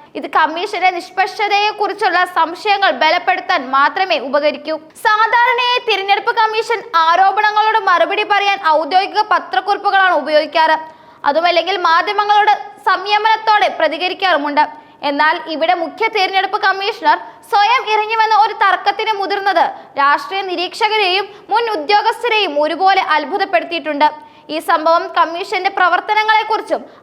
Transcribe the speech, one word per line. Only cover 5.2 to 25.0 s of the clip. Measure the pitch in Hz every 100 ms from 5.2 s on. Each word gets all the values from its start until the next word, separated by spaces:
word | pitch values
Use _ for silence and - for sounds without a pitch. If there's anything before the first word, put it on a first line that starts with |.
| 440 480 494 480 494 494 494
തിരഞ്ഞെടുപ്പ് | 392 392 415 427 440
കമ്മീഷൻ | 440 440 466 440 - 330
ആരോപണങ്ങളോട് | 320 349 392 403 415 427 427 440
മറുപടി | 392 339 320 403 415
പറയാൻ | 403 403 392 320
ഔദ്യോഗിക | 311 302 370 392 381 427
പത്രക്കുറിപ്പുകളാണ് | 339 320 370 381 403 403 381 370 311
ഉപയോഗിക്കാറ്. | 285 302 302 330 320 311 - - - - 285
അതുമല്ലെങ്കിൽ | 294 349 339 330 381
മാധ്യമങ്ങളോട് | 349 330 415 415 415 415 427 403 - - 427
സംയമനത്തോടെ | 370 392 415 440 440 440 415 349
പ്രതികരിക്കാറുമുണ്ട്. | - 311 302 359 370 381 311 294 294 294 - - - 294
എന്നാൽ | 285 302 339 330
ഇവിടെ | 302 330
മുഖ്യ | 359 320 - 440
തിരഞ്ഞെടുപ്പ് | 403 370 381 381 415
കമ്മീഷണർ | 392 381 403 - 302 349 - - -
സ്വയം | 415 415 480 415
ഇറങ്ങിവന്ന | 427 427 453 440 427
ഒരു | 440
തർക്കത്തിന് | 415 403 359 392 403 427 403
മുതിർന്നത് | 392 403 392 339 269 - - 269
രാഷ്ട്രീയ | 277 302 - 392
നിരീക്ഷകരെയും | 381 349 349 - 440 427 381 370 403 - -
മുൻ | 415 466 427
ഉദ്യോഗസ്ഥരെയും | 294 415 453 480 480 427 370 285
ഒരുപോലെ | 302 330 381 381 - 302
അത്ഭുതപ്പെടുത്തിയിട്ടുണ്ട്. | 277 381 381 339 330 339 311 285 302 302 - - -
ഈ | 311
സംഭവം | 311 330 320 339